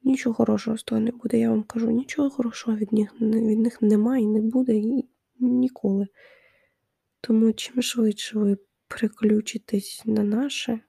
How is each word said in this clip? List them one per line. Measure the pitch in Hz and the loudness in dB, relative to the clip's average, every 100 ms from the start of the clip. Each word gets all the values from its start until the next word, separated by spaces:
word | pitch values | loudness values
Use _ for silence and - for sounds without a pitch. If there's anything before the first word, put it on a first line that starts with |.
Нічого | 262 262 247 | 0 0 0
хорошого | 226 226 214 220 220 | 0 2 2 -2 -6
з | |
того | - 220 | -4 -2
не | 226 | -2
буде, | 240 226 233 | -4 -2 0
я | 226 | 2
вам | 220 | 0
кажу, | 214 233 226 | -2 -4 0
нічого | 233 269 - 277 | 0 -2 -2 -2
хорошого | 269 240 - - 214 | -2 -4 -4 -6 -4
від | 208 | 0
них | 214 214 - | 0 0 -2
не, | 220 220 | 0 0
від | 220 214 | 0 2
них | 226 - | 0 2
немає | 214 214 220 262 | 4 4 4 2
і | 214 | 2
не | 214 | 0
буде | 220 254 254 214 | 0 0 2 0
і | 214 254 - _ _ _ | 0 -2 -4 _ _ _
ніколи. | 247 247 254 254 202 196 196 _ - - _ _ _ _ _ _ _ _ | 0 2 0 0 -2 0 -2 _ -20 -20 _ _ _ _ _ _ _ _
Тому | - 220 226 | 0 4 4
чим | 214 - 254 | 0 -4 -4
швидше | 240 240 220 208 - 220 | -4 0 0 0 -6 0
ви | 208 196 _ _ _ | 0 0 _ _ _
переключитесь | - 214 - 214 214 208 214 - 202 202 - | -4 -4 0 2 2 0 -10 -4 -6 -6 -10
на | 220 214 | -2 0
наше | 208 214 277 - - 226 | 0 0 -2 -4 -6 -6